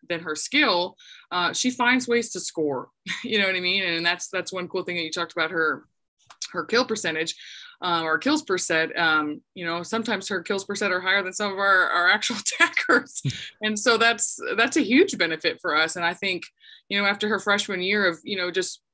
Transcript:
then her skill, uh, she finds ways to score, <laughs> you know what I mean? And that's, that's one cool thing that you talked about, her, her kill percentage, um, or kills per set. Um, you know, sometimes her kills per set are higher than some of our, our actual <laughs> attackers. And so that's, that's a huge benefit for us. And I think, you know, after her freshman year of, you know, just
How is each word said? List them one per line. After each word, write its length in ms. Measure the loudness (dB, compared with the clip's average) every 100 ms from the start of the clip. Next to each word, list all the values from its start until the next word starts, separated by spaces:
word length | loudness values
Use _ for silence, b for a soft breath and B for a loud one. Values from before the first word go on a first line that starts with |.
| -8
then 100 | -6
her 160 | -4
skill, 640 | -6 -2 2 2 2 -2 -8 B B B
uh, 220 | -2 -2
she 180 | 0 -2
finds 360 | 2 4 4 2
ways 240 | 0 0
to 80 | -6
score, 500 | -6 -2 -2 -2 -8 _ -10
<laughs> 160 | -8
you 160 | -2 0
know 60 | 0
what 80 |
I 60 | 0
mean? 220 | 0 0
And 220 | 0 0
that's, 220 | 0 -2 -4
that's 240 | -6 -4
one 160 | -6 -4
cool 160 | -4
thing 140 | -4 -4
that 60 |
you 80 | -4
talked 200 | -4 -6
about, 200 | -2 -2
her, 340 | 0 0 -2 _ _ _ _ -20 -14 -10
her 140 | -8
kill 180 | 0 0
percentage, 520 | 0 -2 -4 -4 -4 -8 B B B B
um, 220 | -2 0
or 140 | 2 0
kills 260 | 2 0
per 140 | 0 -2
set. 400 | 0 0 0 2
Um, 420 | 2 2 0 -6 _
you 100 | -8
know, 200 | -6 -4
sometimes 440 | -4 -4 -2 -4 -4
her 140 | -6
kills 240 | -2 -4
per 100 | -4
set 160 | -2 0
are 80 | 0
higher 240 | 0 0
than 80 | 0
some 220 | -4 -4
of 60 | 0
our, 300 | 4 4 4
our 200 | 4 4
actual 260 | 2 0
<laughs> 260 | -2 -2 2
attackers. 600 | 2 2 4 2 2 -6 -4 B B B
And 180 | -4 0
so 180 | 2 4
that's, 400 | 4 2 -2 -4 -4 0
that's 180 | 2
a 60 | 2
huge 360 | 4 6 6 4
benefit 420 | -2 0 -2 -2
for 160 | 0 2
us. 180 | 2
And 80 | 0
I 100 | -2
think, 300 | -2 -4 -4 -8 _ B B -4
you 100 | 0
know, 80 | 0
after 220 | 0 0
her 100 | 0
freshman 420 | 2 0 0 -2
year 240 | 0 2
of, 140 | 2 0
you 120 | -6
know, 160 | -4 -2
just 300 | -2 -4 -6 _